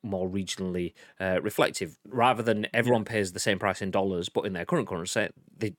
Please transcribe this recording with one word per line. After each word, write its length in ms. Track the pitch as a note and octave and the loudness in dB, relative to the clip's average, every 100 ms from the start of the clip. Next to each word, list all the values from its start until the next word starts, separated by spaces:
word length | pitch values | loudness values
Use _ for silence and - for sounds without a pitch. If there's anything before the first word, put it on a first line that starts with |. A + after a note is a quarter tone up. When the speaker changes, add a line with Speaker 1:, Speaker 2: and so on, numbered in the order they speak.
Speaker 1:
more 280 | G#2 F#2+ F#2 | -6 -2 -2
regionally, 640 | G2 F2+ - F#2 F2+ F2 - - _ | -2 -4 -4 -4 -2 -4 -8 -20 _
uh, 220 | F#2+ F2+ | 0 0
reflective. 560 | F#2 - - - E2+ - G2+ | 0 2 2 0 -8 -10 -8
Rather 340 | A#2+ B2 A#2 | 2 4 4
than 260 | A2+ G#2+ G#2+ | 2 2 2
everyone 280 | A#2 A#2+ A#2 | 0 4 2
Speaker 2:
Yeah. 100 | G2+ | 2
Speaker 1:
pays 220 | A2 F#2 | -2 -2
the 60 | F2 | 0
same 200 | A2+ F#2+ | 0 2
price 220 | G#2 F2+ | 0 0
in 100 | G2 | 0
dollars, 380 | G2 G2 F2+ F2+ | 2 2 0 -2
but 160 | - G#2 | -2 -2
in 80 | |
their 100 | F2+ F2 | -4 0
current 220 | E3 G#2 | 0 0
currency, 400 | F2+ E2 A2+ G2 - _ - | -6 -2 -2 -2 -6 _ -8
they, 140 | A2 | -6